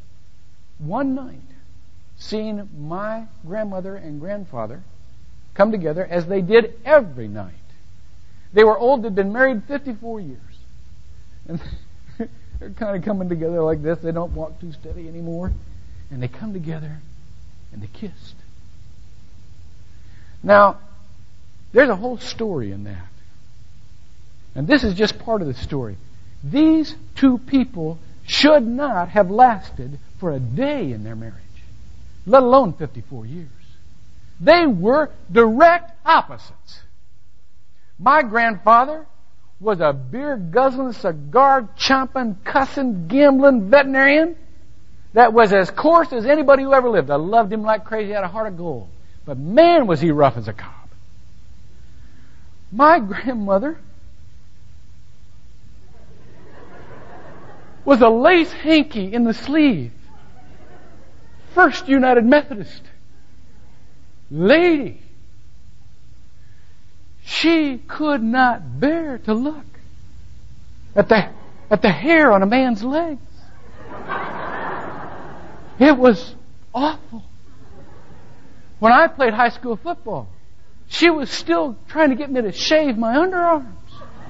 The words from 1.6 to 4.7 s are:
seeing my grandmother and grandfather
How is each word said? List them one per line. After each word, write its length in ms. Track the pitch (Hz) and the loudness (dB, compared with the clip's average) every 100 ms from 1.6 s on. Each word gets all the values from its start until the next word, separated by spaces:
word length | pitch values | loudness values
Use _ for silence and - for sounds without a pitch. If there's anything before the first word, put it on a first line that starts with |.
| - - - - - - | -12 -12 -12 -12 -12 -12
seeing 520 | - 214 220 208 196 156 | -6 -6 -4 -6 -8 -10
my 480 | 147 175 214 226 220 - 160 | -8 -6 -6 -6 -10 -12 -8
grandmother 500 | 214 214 190 190 196 | -6 -6 -6 -8 -10
and 240 | 160 147 | -10 -10
grandfather 640 | 170 208 180 123 107 | -8 -8 -8 -8 -8